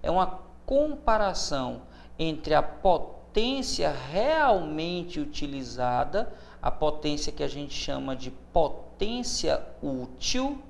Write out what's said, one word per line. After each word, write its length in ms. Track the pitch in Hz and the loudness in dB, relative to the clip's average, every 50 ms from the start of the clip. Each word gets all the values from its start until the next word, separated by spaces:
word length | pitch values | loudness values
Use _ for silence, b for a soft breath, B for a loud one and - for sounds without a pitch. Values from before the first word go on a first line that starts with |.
É 80 | - 151 | 0 2
uma 300 | 165 185 190 190 - - - - - - - | 4 4 2 2 -2 -8 -12 -16 -20 -14 -4
comparação 1160 | - 262 277 302 302 277 277 - - 220 214 208 190 180 - - - 156 135 127 123 120 117 B B B B B B B - | 2 4 4 4 4 0 0 2 4 4 4 4 2 0 -2 -2 -2 -2 -2 -2 -4 -6 -8 B B B B B B B -2
entre 360 | 156 165 156 - - 147 156 | -2 -2 -2 -2 0 4 4
a 80 | 147 | 4
potência 1300 | 156 - - - - 190 175 - - - - - - - - 214 226 247 269 269 254 - - - 165 151 143 131 131 135 | 4 2 -4 2 4 6 6 6 2 -4 -8 -16 -18 -2 0 0 2 2 0 -2 -2 -4 -2 0 0 0 0 -2 -6 -2
realmente 1080 | 156 190 233 285 320 320 302 269 214 180 165 151 151 156 165 170 180 175 170 175 - 151 | 0 0 2 2 4 4 6 6 4 4 2 -2 -4 -4 -2 -2 -4 -4 -6 -6 -6 -6
utilizada, 1120 | 147 143 - - 151 143 139 139 131 120 120 127 123 123 123 127 - - - 202 240 B B B B B B B | -6 -4 -4 -4 -4 -4 -4 -6 -8 -8 -4 -2 0 2 2 2 0 2 2 0 0 B B B B B B B
a 100 | - 143 | -2 -2
potência 640 | - - 156 151 151 151 - 151 147 147 - - | 0 2 2 0 0 0 -2 -2 -2 0 -2 -4
que 100 | - - | -2 -2
a 60 | 147 139 | -4 -4
gente 260 | 135 143 143 143 - | -4 -6 -8 -6 -6
chama 400 | - - - 139 135 135 135 131 | -6 -4 -4 -4 -4 -4 -4 -6
de 160 | 123 131 127 | -6 -6 -10
potência 1400 | - - - - - - 147 139 - - - - - - 202 214 233 247 240 - - - - 151 143 - - - - - | -10 -12 -18 0 2 4 4 4 0 -6 -8 -14 -4 -2 -2 -2 -2 -4 -4 -4 -4 0 0 0 0 0 -2 -8 -10 -8
útil 800 | - 143 135 127 123 - - - - - - 247 262 285 294 269 - | -4 -4 -4 -4 -6 -8 -10 -6 -2 0 0 0 0 0 -4 -6 -10